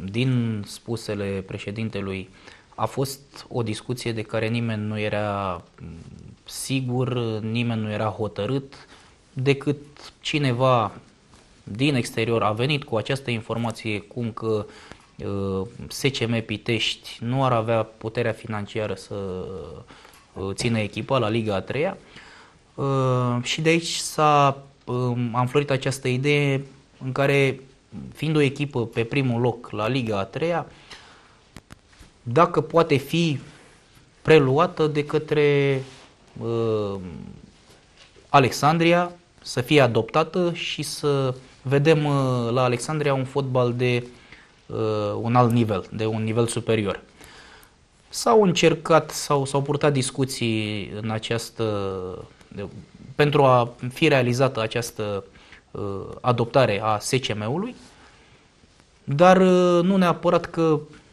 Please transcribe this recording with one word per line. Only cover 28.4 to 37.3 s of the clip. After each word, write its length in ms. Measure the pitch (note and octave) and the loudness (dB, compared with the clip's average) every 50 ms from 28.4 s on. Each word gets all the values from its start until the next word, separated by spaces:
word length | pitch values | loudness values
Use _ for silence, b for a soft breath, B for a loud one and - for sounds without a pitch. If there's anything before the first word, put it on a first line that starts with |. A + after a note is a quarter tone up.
echipă 460 | C#3+ C3 C3 - D3 C#3+ - B2+ A2+ | 2 2 2 -2 -4 -4 -2 -4 -4
pe 180 | G#2+ - A#2 A2+ | -2 -2 -2 -2
primul 360 | - - C#3 C3+ B2+ A#2 A#2 | 0 0 0 0 0 0 2
loc 300 | C3 B2 A2 - - - | 0 0 0 -2 -8 -10
la 180 | - G#2+ G#2+ A2+ | -6 -4 -2 -2
Liga 300 | B2+ C3+ A#2+ A2 G#2+ G2 | 0 -2 -2 -2 -2 -2
a 60 | G2 | -4
treia, 420 | - - - D#3+ E3+ F3 D#3+ - B B B B B B B B B B B B B B B B B - - - _ - - _ _ _ - - - _ _ - | -4 -4 -4 -4 -2 -2 -4 -6 B B B B B B B B B B B B B B B B B -20 -20 -20 _ -20 -20 _ _ _ -20 -20 -20 _ _ -10
dacă 380 | A#2+ A#2 D3 E3+ F3 F3 E3 | 0 4 4 4 4 4 0
poate 360 | D3 - - D#3+ D#3+ D#3+ C#3+ | -2 2 2 2 2 4 2
fi 420 | B2 - - - E3 E3+ E3 C#3+ B2 - B B B B B B B B B B B _ _ _ _ - | 0 0 0 0 0 2 0 0 -2 -6 B B B B B B B B B B B _ _ _ _ 2
preluată 640 | - D#3 D#3 C#3 C3 C3 D3 F3 F3+ - - D#3 | 6 6 6 6 4 4 2 2 0 0 0 0
de 180 | D3+ C#3+ D3+ D3 | 0 0 -2 -2
către, 800 | D3+ D#3+ D3+ D3+ D3+ D#3 D3+ D3 D3 C#3+ C#3+ C#3 C#3 C3+ C3 C3 B B B B B B _ _ - - - A2+ | -2 -2 -4 -2 0 0 2 4 4 4 4 2 2 0 -2 -4 B B B B B B _ _ -20 -14 -10 -6
uh, 520 | A2+ A#2 A#2 A2+ A2+ A2 G#2+ G#2 G2+ G2 G2 F2+ F2 D#2+ A1 - - | -4 -2 -2 0 0 0 0 -2 -4 -6 -8 -10 -12 -14 -14 -16 -16